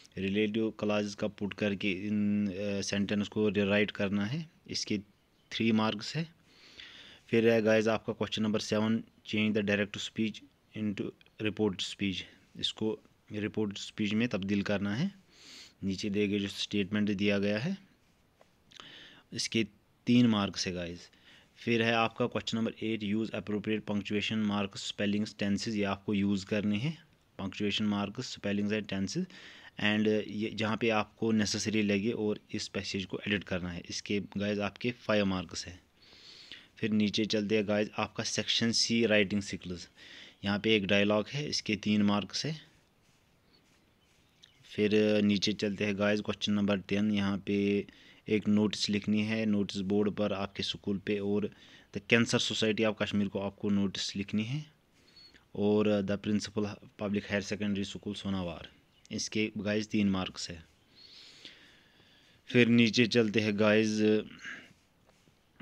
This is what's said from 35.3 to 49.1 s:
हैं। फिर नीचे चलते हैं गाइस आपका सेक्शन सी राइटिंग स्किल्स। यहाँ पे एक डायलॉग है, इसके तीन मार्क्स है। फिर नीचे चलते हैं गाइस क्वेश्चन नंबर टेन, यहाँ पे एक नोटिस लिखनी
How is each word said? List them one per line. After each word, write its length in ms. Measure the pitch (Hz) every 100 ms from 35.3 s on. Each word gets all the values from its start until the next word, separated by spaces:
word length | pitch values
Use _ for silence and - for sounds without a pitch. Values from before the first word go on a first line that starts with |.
| 92 82 - 85
हैं। 200 | 87 _ _ - - - - - - - -
फिर 120 | 110
नीचे 340 | 107 104 101
चलते 320 | 104 107 101 110
हैं 120 | 101
गाइस 200 | 104 107 -
आपका 260 | 104 -
सेक्शन 480 | 107 - - - 117
सी 340 | 110 - 117 110
राइटिंग 360 | 107 95 104
स्किल्स। 460 | 98 95 90 87 - - - - - -
यहाँ 140 | 101 101
पे 180 | 110 110
एक 100 | 95
डायलॉग 420 | 101 101 107 101
है, 200 | 139 147
इसके 280 | - - 104
तीन 260 | 107 104
मार्क्स 440 | 101 101 98 - 139
है। 140 | 156 - _ _ _ _ _ _ _ _ _ _ _ _ _ _ _ _ _ - _
फिर 300 | - - 104 107 107 107
नीचे 300 | 104 101 107
चलते 320 | 92 104 95
हैं 140 | 104 98
गाइस 220 | 104 107
क्वेश्चन 320 | 104 - -
नंबर 260 | 104 101 101
टेन, 320 | - 101 107
यहाँ 260 | 104 98 98 98
पे 400 | 101 101 101 - - - - -
एक 200 | 107 107
नोटिस 420 | 104 107 - -
लिखनी 320 | 101 107